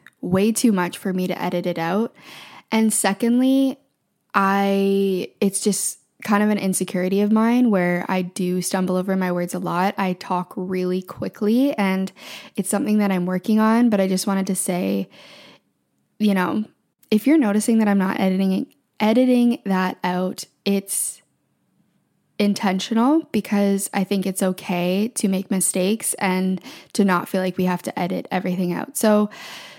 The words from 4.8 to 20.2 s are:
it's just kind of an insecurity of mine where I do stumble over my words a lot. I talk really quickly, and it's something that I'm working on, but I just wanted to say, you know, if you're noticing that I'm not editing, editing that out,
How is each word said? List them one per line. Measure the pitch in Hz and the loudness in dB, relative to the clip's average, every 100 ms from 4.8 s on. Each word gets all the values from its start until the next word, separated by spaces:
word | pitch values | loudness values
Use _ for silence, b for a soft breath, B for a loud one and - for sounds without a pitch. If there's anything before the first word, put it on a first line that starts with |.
| 196 196 196 185 - _ | 2 2 0 -2 -6 _
it's | 202 - | -2 0
just | 214 190 - - _ _ | -2 0 -4 -8 _ _
kind | - 202 | -2 2
of | 214 | 2
an | 208 | 0
insecurity | 190 185 185 180 185 196 | 0 -2 -2 -2 0 0
of | 208 | 2
mine | 220 226 247 247 | 2 4 4 2
where | 196 175 175 - | 2 2 0 -2
I | 190 | -4
do | 180 - 180 180 | -4 -4 -2 -2
stumble | 180 190 185 185 | -2 -2 0 0
over | 190 190 | 0 -2
my | 185 | 0
words | 175 175 | -2 -4
a | 180 | -6
lot. | 175 170 190 - | -4 0 0 0
I | 190 | -2
talk | 180 - 180 180 - | -4 -4 -4 -4 -8
really | 185 185 180 185 | -6 -4 -2 -4
quickly, | 185 - 190 - 208 233 277 233 | -6 -10 -10 -2 0 2 2 2
and | 196 190 190 B B B B - | 0 0 -4 B B B B -8
it's | 185 | -4
something | 202 - 214 | -2 0 2
that | 202 | 2
I'm | 185 175 | 0 0
working | 185 202 214 | -2 0 2
on, | 220 226 240 | 4 4 4
but | 202 | 4
I | 190 | 2
just | 185 - | 0 0
wanted | 196 190 | -2 -2
to | 185 | -2
say, | - 180 190 196 190 B B B B B _ _ _ _ _ _ | -2 -2 0 -2 -4 B B B B B _ _ _ _ _ _
you | 214 | 0
know, | 190 180 214 214 _ _ _ _ | 2 0 -2 -6 _ _ _ _
if | 214 262 | 2 4
you're | 320 | 4
noticing | 220 208 214 226 | 4 2 2 2
that | 214 | 4
I'm | 196 | 2
not | 185 - | 2 0
editing, | 190 185 190 190 - _ _ _ | 0 2 2 0 -4 _ _ _
editing | 214 233 254 247 240 233 | 2 4 4 4 4 0
that | 196 185 185 - | -2 0 0 -2
out, | 180 180 | -4 -2